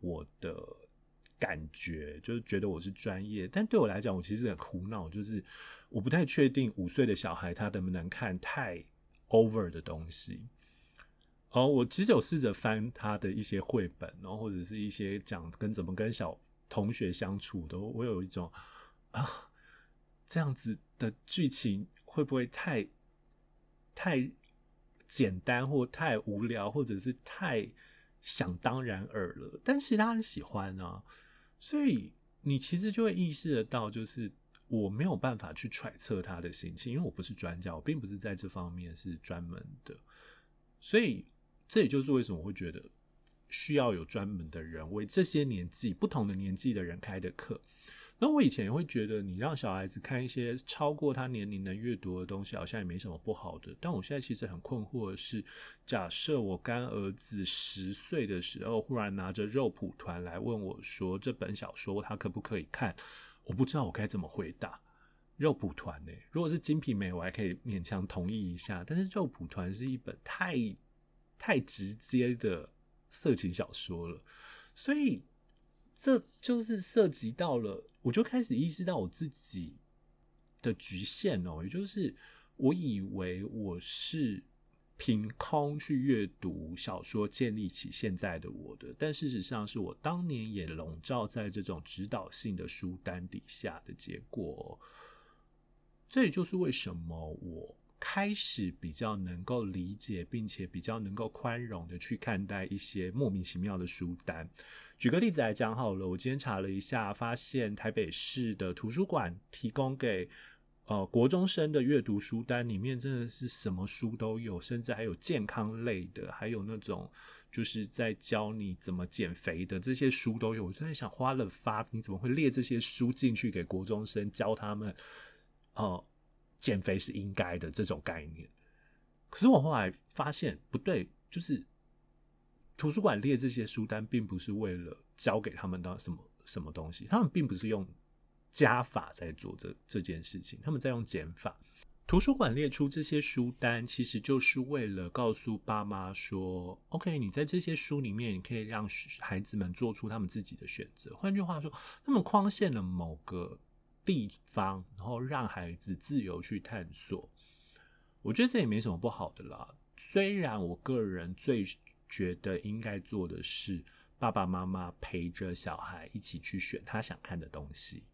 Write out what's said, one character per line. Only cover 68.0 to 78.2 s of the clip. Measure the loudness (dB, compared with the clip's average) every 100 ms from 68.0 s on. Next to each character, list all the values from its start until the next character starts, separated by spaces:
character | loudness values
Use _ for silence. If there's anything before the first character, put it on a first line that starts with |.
| -2
同 | -2 -2
意 | -2 -2
一 | -4
下， | -6 -6
但 | -2 0
是 | 0
《肉 | 0 -2
蒲 | -4 -8
团》 | -4 -4
是 | -2 -4
一 | -4
本 | -6 -12
太， | -10 -4 0 0 0 -4 _ _ _ _ _ _
太 | 2 2
直 | 2 -4 -4
接 | -4 2 4 4
的 | 2 0 0 -4 _ _ _ _
色 | 0 2 4
情 | 2
小 | -2 -4
说 | -6 -8 -6 -6
了。 | -10 -16 -20 -18 -20 -18
所 | -6 0 4
以 | 4 2 -4 _ _ _ _ _ _
这 | 0 4 6 4 -6
就 | 0 2
是 | 2 0
涉 | 4 6 6
及 | 4 -4
到 | 0 2 2
了， | 2 -4 -10 _
我 | 2
就 | 4